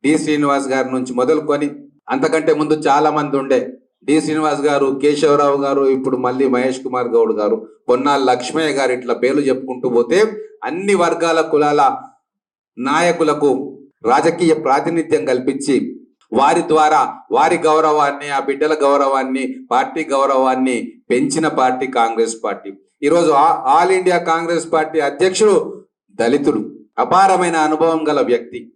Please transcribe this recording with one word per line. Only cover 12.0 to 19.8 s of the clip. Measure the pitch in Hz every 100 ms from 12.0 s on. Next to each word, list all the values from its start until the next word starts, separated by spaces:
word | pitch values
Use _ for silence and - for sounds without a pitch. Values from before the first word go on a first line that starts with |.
| - _ _ _ _ _ _ - 131
నాయకులకు | 151 175 170 156 147 143 127 - - - _ 110
రాజకీయ | 131 151 170 170 156 -
ప్రాతినిధ్యం | 139 165 165 156 147 135
కల్పించి | 127 131 135 - 123 - - - _ _ 110
వారి | 139 170 160
ద్వారా | 156 151 151 127 - - 117
వారి | 156 170 151
గౌరవాన్ని, | 156 160 151 143 143 147 139
ఆ | 135
బిడ్డల | 139 151 156 139
గౌరవాన్ని, | 143 139 135 127 131 127 - -
పార్టీ | 120